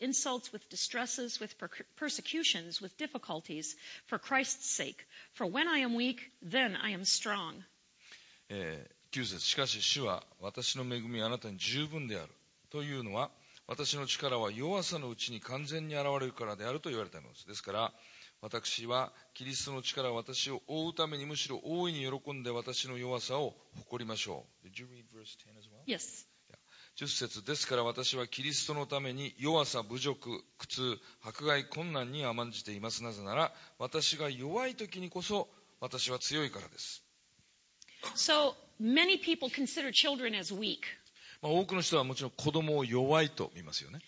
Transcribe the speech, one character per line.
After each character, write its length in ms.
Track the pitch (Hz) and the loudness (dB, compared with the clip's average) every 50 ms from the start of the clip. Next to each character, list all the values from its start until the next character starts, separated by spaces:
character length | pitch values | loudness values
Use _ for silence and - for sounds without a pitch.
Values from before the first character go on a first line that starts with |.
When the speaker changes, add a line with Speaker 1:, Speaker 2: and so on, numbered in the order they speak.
Speaker 1:
insults, 520 | 233 262 269 - - 277 254 240 - - - | 0 0 2 2 2 2 0 -2 -4 -8 -10
with 160 | 208 - - | -12 -12 -8
distresses, 680 | 180 - - - - 233 247 240 - 269 247 240 - - | -4 -4 -2 0 0 0 0 0 0 -2 -2 -2 -4 -4
with 160 | 214 208 - | -6 -6 -6
per-, 120 | - 185 - - - - - _ | -8 -8 -8 -8 -10 -14 -14 _
persecutions, 800 | - 302 294 - - - - 302 320 320 - - 175 165 170 165 - | -4 -2 -2 -2 -2 -2 -2 0 2 4 4 4 2 0 -6 -6 -6
with 160 | 196 185 - | -6 -8 -6
difficulties, 800 | - 302 302 - 240 - - 165 156 - - 156 156 156 - - - - - - - - | -6 -6 -4 -4 -6 -4 -4 -4 -4 -4 -6 -6 -6 -4 -6 -8 -10 -12 -14 -14 -14 -6
for 120 | - 240 | -4 -4
Christ's 520 | - - - 269 262 262 - - - - - | -4 0 2 2 2 4 2 -2 -2 -2 -2
sake. 360 | - - 147 131 - - - - - - - - - | 0 0 -2 -4 -6 -10 -14 -20 -20 -20 -20 -12 -6
For 120 | - 226 | -2 -2
when 220 | 175 190 269 320 | 0 2 2 4
I 120 | 339 320 285 | 4 4 4
am 160 | 262 240 233 | 4 4 4
weak, 360 | 233 240 254 240 - - - - - | 4 2 2 0 -2 -6 -16 -16 -14
then 360 | - 165 196 269 254 214 185 | -6 0 2 4 4 4 2
I 140 | - - 214 | 0 -2 -2
am 120 | 196 175 196 | -2 0 2
strong." 580 | - - - - 220 202 202 170 160 - 190 190 - _ _ _ _ _ - - - - - - - - - _ | 2 2 2 2 0 0 0 -2 -4 -8 -10 -14 -18 _ _ _ _ _ -20 -20 -20 -20 -20 -20 -20 -20 -20 _
Speaker 2:
え 420 | - 104 98 87 80 80 73 - - | -8 -6 -4 -4 -4 -4 -6 -10 -14
ー、 220 | - _ _ _ | -20 _ _ _
九 140 | - 131 123 | -4 -4 -2
節、 160 | 101 95 82 - | -2 -2 0 2
「し 100 | - - | 2 4
か 120 | 147 135 | 4 2
し 140 | 127 - 104 | 2 2 2
主 200 | 98 - - 147 131 | 2 4 4 4 2
は 220 | 101 90 - - - - - | 2 0 0 -2 -8 -12 -8
私 380 | 92 101 - 131 123 - - | -8 -6 -4 -2 -2 -2 0
の 60 | 135 127 | -2 -2
恵 180 | 123 123 120 | -2 -2 -4
み 180 | 110 117 120 113 | -4 -2 -2 0
は 80 | 110 | 0
あ 20 | 113 | 0
な 100 | 123 120 | 0 -2
た 120 | 113 110 | -4 -6
に 60 | 98 | -6
十 300 | 92 - 110 120 139 151 | -4 -2 0 0 0 0
分 200 | 147 156 160 139 | -2 -2 -4 -4
で 100 | 113 104 | -2 -4
あ 80 | 87 78 | -4 -6
る」 80 | - - - _ _ _ _ _ - | -8 -12 -20 _ _ _ _ _ -10
と 120 | - 147 147 | -6 -6 -4
い 80 | 147 139 | -4 -4
う 100 | 135 117 | -4 -4
の 100 | 104 98 | -2 -2
は、 160 | 113 139 151 - - - - - - - - 127 | -2 -2 -2 -4 -10 -20 -20 -20 -14 -10 -6 -4
「私 200 | 143 147 139 151 | -2 0 0 0
の 120 | 143 139 | 0 0
力 320 | 123 - - 151 135 127 | -2 0 0 2 2 2
は 140 | 117 110 101 | 2 2 0
弱 320 | 107 113 139 170 202 196 170 | 0 -2 -2 0 0 0 0
さ 160 | - 175 156 | 0 -2 -4
の 100 | 135 120 | -4 -4
う 60 | 113 | -4
ち 160 | - - 123 | -4 -4 -4
に 80 | 120 107 | -4 -6
完 260 | - 117 127 139 151 | -6 -6 -6 -6 -4
全 220 | 139 156 160 156 | -4 -4 -4 -4
に 80 | 156 151 | -2 0
現 80 | 143 143 143 139 139 | 0 2 2 2 2
れ 80 | 131 | 0
る 60 | 127 113 | -2 -4
か 100 | - 117 | -4 -4
ら 140 | 107 104 | -4 -4
で 80 | 98 104 | -2 -2
あ 80 | 120 135 | -2 -2
る」 80 | 156 - | -2 -2
と 60 | 170 | -2
言 100 | 127 113 | -2 -2
わ 60 | 101 | -2
れ 40 | 85 | -4
た 120 | - 82 | -8 -12
の 80 | 69 60 | -16 -16
で 100 | - - | -18 -18
す。 80 | - | -14
で 80 | 90 104 | -12 -12
す 80 | - - | -10 -6
か 80 | 98 | -2
ら、 220 | 98 107 113 - - - - - - - - - - _ | 0 0 0 0 -2 -6 -20 -20 -20 -20 -20 -20 -16 _
私 440 | - 107 117 113 - - - - 117 | -8 -6 -4 -4 -2 -2 -4 -2 0
は 280 | 117 123 127 131 - - - - - - | 0 2 2 0 0 -4 -12 -20 -16 -14
キ 120 | - 127 | -10 -8
リ 100 | 135 131 | -6 -4
ス 100 | - - | -4 -4
ト 60 | 143 | -4
の 100 | 135 131 | -4 -4
力 280 | 123 - - 139 131 123 | -4 -2 -2 0 0 0
が 40 | 117 | 0
私 380 | 113 110 - 127 - - 135 | -2 -4 -4 -2 -2 -2 0
を 100 | 135 - - | -2 -4 -4
覆 220 | - 147 156 160 170 | -4 -2 -2 -2 0
う 40 | 165 | 0
た 140 | 170 160 | 0 0
め 100 | 156 151 | 0 -2
に、 80 | 139 139 | -4 -6
む 120 | 147 151 | -4 -4
し 100 | 139 - | -4 -2
ろ 140 | 139 131 - - | -2 -4 -4 -4
大 240 | 139 165 175 180 | -2 0 2 2
い 60 | 175 160 | 0 0
に 280 | 143 135 131 139 135 | -2 -2 -2 -2 -4
喜 120 | - 143 139 | -4 -6 -6
ん 100 | 135 120 | -4 -4
で 80 | 123 | -2
私 380 | 120 120 117 127 123 - - 131 | -2 -2 -4 -4 -4 -4 -4 -4
の 80 | 127 | -4
弱 240 | 123 123 127 127 120 | -4 -2 -2 -2 -2
さ 160 | 113 - 127 | -2 0 0
を 180 | 143 147 113 - - - - - | 0 0 -2 -4 -8 -16 -18 -16
誇 260 | - 104 - 120 123 117 | -16 -10 -8 -6 -6 -4
り 60 | 110 | -4
ま 80 | 110 | -4
し 100 | 107 - | -2 -2
ょ 180 | 104 87 65 - - _ _ - | -4 -4 -8 -10 -14 _ _ -20
う。 20 | |
Did 140 | 95 98 117 | -16 -16 -16
you 60 | 127 | -16
read 180 | 123 123 120 113 113 110 | -16 -18 -20 -20 -20 -20
verse 200 | 110 107 - - | -18 -16 -16 -18
ten 200 | - - 107 107 | -18 -20 -20 -20
as 120 | 110 104 - | -20 -20 -20
well? 160 | 104 117 156 | -20 -10 -6
Speaker 1:
Yes. 400 | 233 220 - - - - - - - _ _ _ - | -4 -4 -2 -4 -6 -10 -12 -16 -20 _ _ _ -20
Speaker 2:
Yeah. 80 | - - _ - - - - - - | -20 -20 _ -20 -20 -20 -20 -18 -10
十 100 | - 147 | -6 -2
節、 380 | 143 - - 127 110 - 107 101 | -2 0 0 -2 -2 -4 -4 -4
「で 80 | 123 151 | -2 -2
す 100 | 143 - | 0 0
か 120 | - 131 | 2 4
ら 80 | 120 117 | 4 4
私 320 | 117 120 127 127 - 135 | 4 2 0 0 0 2
は 100 | 127 123 | 0 -2
キ 160 | 120 - 131 131 | -2 -2 -4 -2
リ 100 | 151 143 | 0 0
ス 120 | - - | 0 0
ト 80 | - 151 | 0 0
の 140 | 147 143 | -2 0
た 120 | - 143 139 | 0 0 0
め 140 | 135 131 123 | 0 -2 -2
に 200 | 135 143 123 - | -4 -4 -6 -4
弱 280 | - 131 151 165 156 139 | -2 2 4 6 6 6
さ、 180 | - - 120 107 | 4 2 -2 -2
侮 160 | 101 120 127 | -2 -4 -2
辱、 440 | 123 143 127 - - 117 113 - - _ _ | 0 0 -2 -2 -4 -6 -8 -8 -8 _ _
苦 100 | - - | -14 -10
痛、 320 | - - 127 131 123 110 - - - - - | -6 -4 -2 0 0 -2 -2 -6 -14 -20 -14
迫 240 | - 110 - - 147 | -12 -12 -8 -2 2
害、 200 | 151 143 139 139 | 2 2 2 2
困 280 | 143 - 151 170 175 156 | -2 -4 -4 -4 -2 -2
難 180 | 135 123 123 | -2 -2 -2
に 140 | 139 151 139 | -2 -2 0
甘 180 | 120 113 120 120 | 0 0 0 -2
ん 80 | 120 | -4
じ 140 | 107 - - | -6 -8 -8
て 80 | 107 104 | -6 -6
い 80 | 101 | -4
ま 100 | 107 113 | -4 -4
す。 120 | - - 117 | -4 -4 -4
な 100 | 117 107 | -6 -6
ぜ 100 | 104 101 | -6 -4
な 100 | 98 110 | 0 2
ら、 180 | 147 165 - - - - - - | 2 2 2 0 -4 -20 -16 -8
私 400 | - 127 127 - 160 - - 156 | -6 -4 -2 0 2 2 2 2
が 120 | 147 151 143 | 0 0 -2
弱 380 | 131 123 131 147 180 240 254 | -2 -4 -4 -2 -2 0 -2
い 80 | 262 254 | -2 -4
時 240 | - 220 - 180 185 | -6 -8 -8 -8 -8
に 100 | 180 170 | -8 -6
こ 120 | - 180 | -6 -6
そ、 260 | 175 - 208 202 - - - - - - _ - | -2 0 0 0 0 -2 -8 -20 -20 -20 _ -8
私 320 | 127 127 127 123 - 127 | -8 -6 -2 -2 0 0
は 80 | 127 127 | 0 0
強 240 | - - 143 156 147 | 0 0 2 2 0
い 80 | 127 | 0
か 80 | 104 98 | -2 -6
ら 80 | 90 | -10
で 100 | 85 - | -12 -12
す。」 280 | - - - - - - _ _ _ _ _ _ _ _ _ _ _ _ _ _ - - - - - - - - | -10 -10 -10 -10 -12 -14 _ _ _ _ _ _ _ _ _ _ _ _ _ _ -20 -20 -20 -14 -10 -8 -4 0
Speaker 1:
So, 380 | - - 330 302 302 294 269 - - - - - - | 2 4 6 8 8 6 6 4 -2 -8 -14 -4 0
many 360 | 214 226 262 320 349 370 392 | 4 6 8 8 8 8 6
people 300 | - - 330 330 330 277 | 6 4 2 2 2 0
consider 460 | 247 - 285 269 240 - - 277 262 - | -2 0 0 0 0 0 0 0 4 6
children 440 | - - 294 277 247 254 226 214 | 6 6 6 4 2 2 0 0
as 160 | 196 175 - 202 | 0 -2 -2 -2
weak. 280 | 190 220 196 - - - - - - - - - - - - - - | -2 0 -2 -2 -2 -4 -8 -10 -10 -16 -20 -20 -20 -20 -20 -10 -2
Speaker 2:
ま 80 | - 151 | 2 4
あ、 20 | |
多 140 | 160 180 196 | 6 6 6
く 100 | 180 190 | 6 4
の 60 | 185 | 2
人 160 | 160 - 170 | 4 6 6
は 60 | 147 131 | 6 6
も 100 | 131 131 | 4 2
ち 80 | - | -2
ろ 80 | 139 123 | -4 -4
ん 20 | |
子 200 | - - - 156 | -2 0 2 4
供 260 | 147 160 156 151 151 | 4 4 4 4 4
を 80 | 143 131 | 4 4
弱 360 | 113 120 127 131 135 156 160 156 | 4 4 4 6 8 8 8 6
い 60 | 143 | 6
と 200 | - - 87 - - | 2 0 -4 -4 -4
見 80 | 87 82 | -8 -8
ま 100 | 78 - | -6 -6
す 100 | - - | -6 -6
よ 60 | 67 | -6
ね。 80 | - 165 - | -10 -12 -14